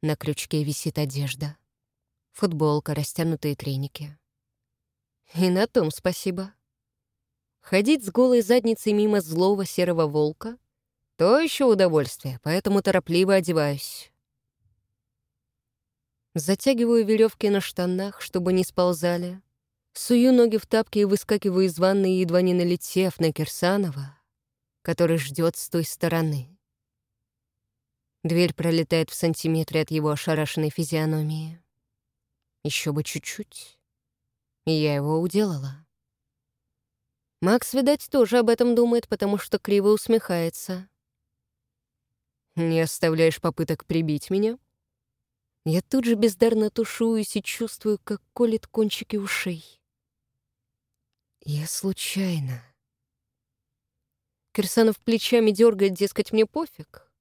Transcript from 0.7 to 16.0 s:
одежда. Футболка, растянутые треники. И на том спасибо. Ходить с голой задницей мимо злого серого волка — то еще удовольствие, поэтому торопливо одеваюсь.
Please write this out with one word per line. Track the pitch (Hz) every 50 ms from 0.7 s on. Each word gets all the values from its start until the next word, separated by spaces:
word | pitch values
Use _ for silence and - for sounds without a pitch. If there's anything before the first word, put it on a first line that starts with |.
| 147 - - 160 - 147
одежда. | 151 139 131 139 143 135 120 131 147 147 147 _ _ _ _ _ _ _ _ _ _ _ _ _ _ _
Футболка, | _ - - 196 165 151 156 151 147 151 - - 151
растянутые | 147 147 - - - 165 165 165 147 - 151 143
треники. | - - 135 139 135 139 143 _ - 147 147 147 _ _ _ _ _ _ _ _ _ _ _ _ _ _ _ _ _ _ _ _ _ _ _ -
И | 165 185 185
на | 180 185 208 226
том | _ 170 - 156
спасибо. | 151 - _ 185 180 - - 196 180 175 190 196 _ _ _ _ _ _ _ _ _ _ _ _ _ _ _ _ _ _ _ _ _ _
Ходить | _ - - 190 202 226 311 294 233
с | 196
голой | - - 247 254 247 240
задницей | 220 185 240 254 226 226 226 - - 214 208
мимо | 208 208 214 208 208
злого | 180 156 160 160 180 190 208 196 196
серого | 170 - - 180 175 175 165 160 151
волка — | 143 151 151 151 160 _ - 220 233 247 _ _ _ _ _ _ _ _ _ _ _ _
то | 160 180 226 285
еще | 330 311 - - 285 254
удовольствие, | 220 190 196 180 160 156 143 - - - - 139 131 120
поэтому | _ 151 160 185 - 208 202 -
торопливо | - - 185 185 - - 165 170 185 185 202
одеваюсь. | 190 175 160 175 160 147 147 143 139 - - - - - _ _ _ _ _ _ _ _ _ _ _ _ _ _ _ _ _ _ _ _ _ _ _ _ _ _ _ _ _ _ _ _ _ _ _ _ _ _ _